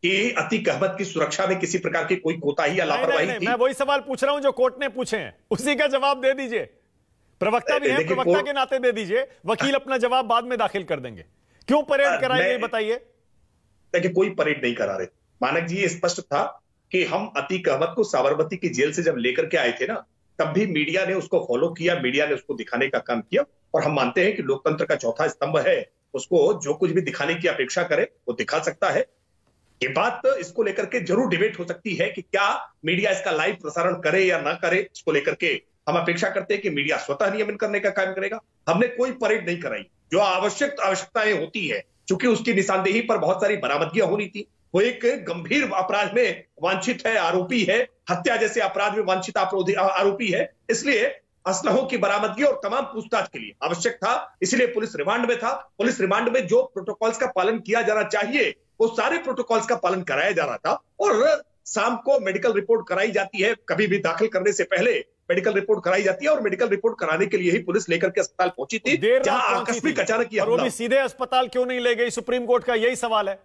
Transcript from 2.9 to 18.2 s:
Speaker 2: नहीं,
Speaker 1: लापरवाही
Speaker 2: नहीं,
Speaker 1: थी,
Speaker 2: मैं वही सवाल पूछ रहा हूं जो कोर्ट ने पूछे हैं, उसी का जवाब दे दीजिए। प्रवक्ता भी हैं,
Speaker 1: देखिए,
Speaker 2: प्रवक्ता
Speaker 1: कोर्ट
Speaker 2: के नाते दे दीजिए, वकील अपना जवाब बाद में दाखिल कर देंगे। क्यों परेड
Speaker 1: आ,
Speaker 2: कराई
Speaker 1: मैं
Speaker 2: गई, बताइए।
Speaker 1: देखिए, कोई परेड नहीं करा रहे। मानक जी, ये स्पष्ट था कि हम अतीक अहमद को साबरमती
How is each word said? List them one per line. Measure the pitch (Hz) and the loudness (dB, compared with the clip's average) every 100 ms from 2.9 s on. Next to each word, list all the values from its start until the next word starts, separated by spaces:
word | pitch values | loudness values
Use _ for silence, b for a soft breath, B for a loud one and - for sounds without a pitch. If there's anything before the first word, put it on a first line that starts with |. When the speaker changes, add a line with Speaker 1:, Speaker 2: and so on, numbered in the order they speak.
Speaker 2:
नहीं, | 147 | 0
Speaker 1:
लापरवाही | - - - | 2 0 0
Speaker 2:
नहीं, | 226 | -2
Speaker 1:
थी, | 214 | -2
Speaker 2:
मैं | |
वही | 240 254 | 2 0
सवाल | 262 277 285 | 0 0 0
पूछ | 277 262 | -2 -2
रहा | 277 | 0
हूं | 285 | 2
जो | 277 | 0
कोर्ट | 240 254 254 | 2 0 0
ने | 277 | -6
पूछे | 214 254 220 | -4 -4 -4
हैं, | 127 - _ | -6 -14 _
उसी | 202 262 277 | -2 0 2
का | 294 | 2
जवाब | 269 277 277 | 2 2 2
दे | 262 | 0
दीजिए। | 269 262 220 120 _ _ _ _ _ _ _ | 0 -2 -4 -6 _ _ _ _ _ _ _
प्रवक्ता | 190 233 - 294 | 0 0 0 0
भी | 277 | 2
हैं, | 269 | 0
Speaker 1:
देखिए, | 156 254 | 0 0
Speaker 2:
प्रवक्ता | 254 | 4
Speaker 1:
कोर्ट | 285 285 | 2 2
Speaker 2:
के | |
नाते | 277 262 269 | -2 0 2
दे | 247 | 0
दीजिए, | 220 196 220 269 b 165 | 0 -2 -2 -2 b -4
वकील | 226 277 | -2 0
अपना | 269 277 262 | 0 0 0
जवाब | 233 254 226 | 2 0 2
बाद | 233 | 0
में | 240 240 | 0 -2
दाखिल | 208 208 | 0 -2
कर | 170 151 | -4 -6
देंगे। | 123 101 - _ b b - | -6 -14 -20 _ b b 0
क्यों | 285 | 2
परेड | 285 277 277 | 2 2 2
Speaker 1:
आ, | - | 2
Speaker 2:
कराई | 262 254 | 2 2
Speaker 1:
मैं | 254 | 2
Speaker 2:
गई, | 247 | 0
बताइए। | 226 226 214 247 - _ _ _ _ _ _ _ _ | -2 -2 -2 -4 -6 _ _ _ _ _ _ _ _
Speaker 1:
देखिए, | 170 180 | -2 0
कोई | 175 202 | 0 0
परेड | - 156 143 | 0 -2 0
नहीं | 123 117 | -2 -2
करा | 101 95 | -4 -4
रहे। | 90 _ _ _ | -8 _ _ _
मानक | 127 160 | -2 0
जी, | 170 185 | -2 -2
ये | 196 | -2
स्पष्ट | 170 175 170 | 0 -2 -2
था | - 143 - - _ _ _ | -2 -2 -2 -6 _ _ _
कि | 185 | -2
हम | 160 170 214 233 | 0 -2 -2 -6
अतीक | - 190 175 | -4 -2 0
अहमद | 135 160 - | 0 0 0
को | |
साबरमती | 208 139 | 0 2